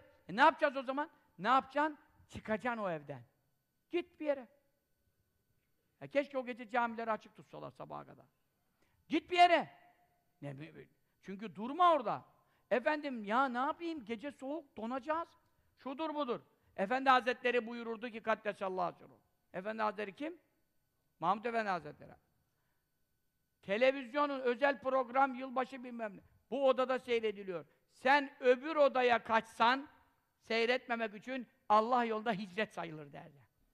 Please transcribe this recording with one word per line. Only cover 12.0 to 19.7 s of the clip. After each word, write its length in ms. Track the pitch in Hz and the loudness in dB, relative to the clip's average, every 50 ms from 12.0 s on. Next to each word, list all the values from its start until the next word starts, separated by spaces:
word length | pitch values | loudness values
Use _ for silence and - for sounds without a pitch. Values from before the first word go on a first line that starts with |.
| 226 196 151 127 - _ _ _ _ _ _ _ _ - | 2 -2 -4 -6 -8 _ _ _ _ _ _ _ _ 0
Efendim 540 | 208 247 233 311 311 302 294 285 254 226 208 | 0 0 2 0 0 -2 -2 -6 -8 -6 -4
ya 240 | 196 214 254 277 262 | 0 2 2 2 2
ne 100 | 233 247 | 0 -2
yapayım? 460 | 269 302 311 - 339 330 330 302 208 | -2 -2 -2 -4 -6 -8 -8 -8 -8
Gece 260 | 208 233 - 285 285 | -8 -8 -8 -8 -10
soğuk, 460 | - - 262 269 294 320 285 _ - | -12 -10 -10 -8 -8 -8 -10 _ -12
donacağız. 520 | 220 220 226 254 269 233 311 311 330 330 - _ _ _ _ _ _ _ _ _ | -10 -8 -6 -6 -6 -4 -2 -4 -4 -4 -8 _ _ _ _ _ _ _ _ _
Şudur 380 | _ - 254 277 277 320 311 294 | _ -12 -10 -8 -6 -6 -4 -4
budur. 260 | 294 285 247 214 151 - _ _ _ _ _ - | -4 -2 -2 -4 -6 -8 _ _ _ _ _ -6
Efendi 340 | - 196 196 254 269 269 269 | -4 -2 -2 -2 2 6 6
Hazretleri 560 | 254 254 214 247 226 - - 247 240 247 226 | 6 6 4 2 -2 0 0 0 0 0 0
buyururdu 420 | 233 240 240 233 226 226 214 233 240 | -2 -6 -8 -8 -8 -8 -8 -8 -10
ki 140 | 202 226 | -10 -6
kaddesallahu 720 | - 226 214 214 - 208 190 - 202 190 185 185 180 165 - | -2 -2 -2 -2 -2 -4 -4 -4 -4 -4 -2 -2 -2 -4 -4
sirruhu. 240 | - - 143 123 101 _ _ _ _ _ _ | -8 -18 -20 -20 -20 _ _ _ _ _ _
Efendi 300 | - 180 185 214 | -12 -10 -8 -6